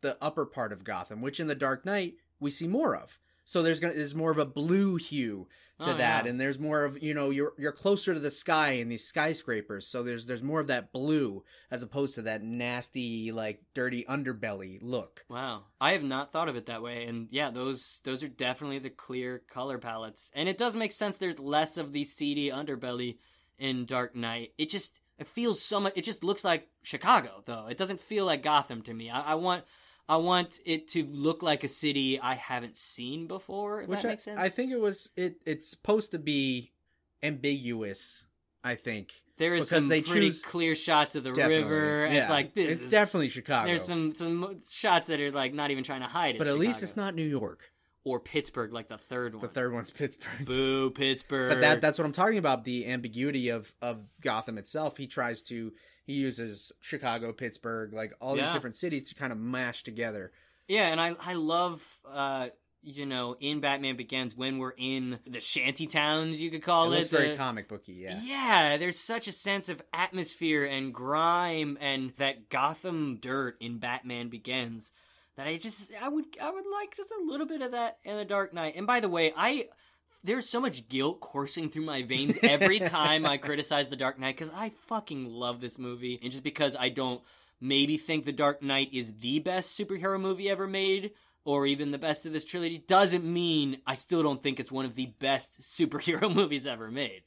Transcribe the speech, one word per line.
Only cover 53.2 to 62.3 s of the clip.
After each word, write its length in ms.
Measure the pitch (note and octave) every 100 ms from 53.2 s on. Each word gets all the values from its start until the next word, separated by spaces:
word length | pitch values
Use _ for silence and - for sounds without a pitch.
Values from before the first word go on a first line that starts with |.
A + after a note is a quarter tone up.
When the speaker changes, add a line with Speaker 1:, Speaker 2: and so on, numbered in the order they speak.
| C3+ C#3 B2
Speaker 1:
of, 240 | A#2 G#2 _
of 200 | A#2+ A2+ G2+ _
Gotham 380 | C#3 A2 A2 A2
itself. 400 | G2 D#3 D#3 -
He 100 | C3+
tries 340 | - B2 A#2
to, 280 | - A#2+ A2+ - - _ -
he 80 |
uses 600 | C#3 C3+ A#2 A#2 G2+ - -
Chicago, 500 | - - B2+ A#2 A#2
Pittsburgh, 600 | G#2+ A#2+ - A#2 A2+ G#2+
like, 200 | G#2+ A2 -
all 140 | B2 C#3
these 80 |
Speaker 2:
Yeah. 80 | C#3+
Speaker 1:
different 220 | E3 B2+ -
cities 320 | F3+ D3 C3+
to 60 | -
kind 160 | C3+
of 80 | A2+
mash 440 | A#2 B2+ B2 A#2+
together. 480 | - A2 A#2 G#2 F#2 _ _ _ -
Speaker 2:
Yeah, 200 | G3+ F#3+
and 100 | D#3+
I, 160 | E3+ E3+
I 120 | F3+ F3+
love, 460 | D#3 E3+ F3+ E3 - - C#3
uh, 380 | C#3 C#3